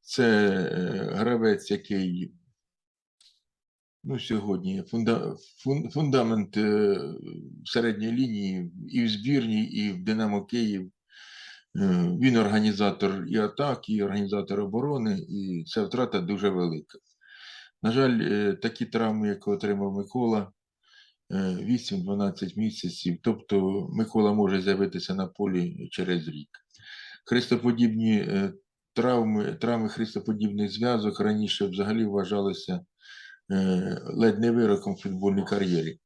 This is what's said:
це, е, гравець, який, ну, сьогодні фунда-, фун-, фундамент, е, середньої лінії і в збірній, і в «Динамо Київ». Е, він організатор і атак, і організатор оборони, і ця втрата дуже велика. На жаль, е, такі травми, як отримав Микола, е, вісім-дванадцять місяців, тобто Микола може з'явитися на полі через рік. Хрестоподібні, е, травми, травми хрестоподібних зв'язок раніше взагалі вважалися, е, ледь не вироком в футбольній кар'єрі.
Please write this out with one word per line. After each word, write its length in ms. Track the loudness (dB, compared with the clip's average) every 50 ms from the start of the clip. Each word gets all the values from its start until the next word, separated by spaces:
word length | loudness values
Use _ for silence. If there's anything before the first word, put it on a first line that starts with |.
це, 480 | _ -6 0 2 4 6 6 6 6 4
е, 600 | 4 2 0 -2 -2 -2 -2 -2 -4 -4 -4 -4 -2
гравець, 560 | 0 0 2 2 4 4 4 2 2 0 -4
який, 600 | -4 -4 -2 -4 -2 -2 0 -2 -2 -4 -6 -8 -12 _ _ _ _ _ _ _ _ _ _ _ _ _ _ _ _ _ _ _ _ _ _ _ _ _ _ _ _ _ _ _ _ _ -8
ну, 160 | -6 -6 -6
сьогодні 640 | -4 -2 -4 -2 -2 -2 -4 -2 -2 -4 -4 -4 -6
фунда-, 520 | -4 -4 0 2 2 2 0 -2 -6 -8 -10 -16 _ _ _ -2
фун-, 240 | -2 -2 -2 -2 -4
фундамент, 680 | -2 0 0 4 4 4 4 4 2 0 -2 -2 0
е, 440 | 0 2 2 4 4 4 2 2 0 -2 -8 -10 -10 -12 -12 -14 -14 -14 -16 -18 -16 -12
середньої 460 | -2 -2 0 0 0 0 -2 -2 -2
лінії 600 | 0 0 0 0 -2 -2 -2 -2 -2 -4 -4 -6 -8 -12 -12 -4
і 140 | 0 0 0
в 60 | 2
збірній, 540 | 0 -2 0 2 2 2 2 2 0 0 0
і 280 | 0 -2 -2 -2 -2
в 120 | -4 -4 -2
«Динамо 420 | -2 0 0 0 0 0 -2 -4
Київ». 460 | -2 -2 0 0 0 -2 -4 -6 -10 _ _ _ _ -20 -20 -20 -20 -20 -20 -20 -20 -20 -20 _ _ _
Е, 320 | 0 2 4 4 4 4 2 2 4
він 160 | 4 6 6
організатор 880 | 6 4 4 4 4 2 2 2 2 2 0 2 2 0 0 0 -2 -4
і 100 | -2 0
атак, 520 | 0 0 0 -2 -2 -2 -2 -2 -4 -4 -2
і 140 | 0 0 0
організатор 560 | 0 0 -2 -2 -2 -2 -4 -2 -2 -2 -4
оборони, 680 | -2 -2 -2 -2 -2 0 -2 -2 0 -2 -2 -2 -4 -6
і 340 | -8 -6 -4 -4 -4 -6 -6
ця 160 | -4 -2 -2 -2
втрата 380 | 0 0 -2 -2 0 0 -2
дуже 280 | -2 -2 -2 0 0 0
велика. 480 | 2 2 0 0 -2 -4 -10 _ -20 -20 _ _ _ _ _ _ -20 -20 -20 -20 -20 -20 -20 -20 _ _
На 100 | -2 0
жаль, 280 | 2 4 4 4 4 2
е, 320 | 2 2 0 2 2 0 0
такі 320 | 0 -4 -6 -4 -4 -6
травми, 420 | -4 0 0 0 0 0 0 0
як 200 | -2 -2 -2 -2
отримав 460 | -2 -2 0 0 -2 0 0 -2 -2 -4
Микола, 580 | -4 -8 -4 -4 0 0 2 2 0 -2 -4 _ _ _ _ _ _ _ _ _ -20 -20 _ _ _ _ _ -4
е, 240 | -2 -2 -2 -2 -4
вісім-дванадцять 960 | 0 0 0 0 0 -4 -4 -4 -2 -2 -2 0 0 -2 -2 -4 -6 -6 -4
місяців, 600 | -2 -2 -2 -4 -4 -8 -8 -8 -4 -4 -4 -4 0
тобто 680 | 0 -2 -2 -2 -4 0 0 2 2 2 0 -2 -6 -4
Микола 420 | -2 -2 -2 0 2 2 4 4 4
може 280 | 4 4 4 2 2
з'явитися 540 | 2 2 2 2 0 -2 -2 -8 -6 -4 -4
на 120 | -4 -4
полі 600 | -6 -4 -4 -2 0 0 0 -2 -2 -6 -10 -12 -10
через 360 | -6 -6 -2 0 0 -2 -2
рік. 220 | -6 -10 -12 -14 _ -20 -20 _ _ _ -20 -20 -20 -20 -18 -18 -20 -20 -20 _
Хрестоподібні, 920 | 0 0 0 2 2 0 2 2 2 4 4 4 4 4 2 4 4 4
е, 360 | 4 2 2 0 0 0 0 -4 -10 _ _ _ _ _ _ _
травми, 600 | 0 2 4 4 4 4 2 2 2 0 0 -2
травми 360 | -2 -2 0 0 0 -2 -4
хрестоподібних 840 | -2 -4 -6 -4 -4 -6 -2 -2 -2 0 0 -2 0 0 -2 -2
зв'язок 480 | -2 0 0 2 2 2 0 -2 -2 0
раніше 460 | 0 0 2 0 0 -2 0 -2 -2
взагалі 400 | -2 0 -2 0 0 0 0 0
вважалися, 800 | 0 0 0 0 0 0 0 0 0 -2 -4 -4 -4 -4 -4 -6 _ _ _ _ -20 -20 -20 -20 -20 -20 _ _ -2
е, 500 | 0 2 2 2 2 2 0 -2 -4 -6 -6
ледь 340 | -6 0 4 4 4 4 4
не 120 | 2 2
вироком 420 | 4 4 4 4 4 2 0 -4 -6
в 20 |
футбольній 480 | -4 -6 -6 -6 0 0 2 2 2 0
кар'єрі. 540 | 0 0 0 2 2 2 0 0 -2 -8 _ _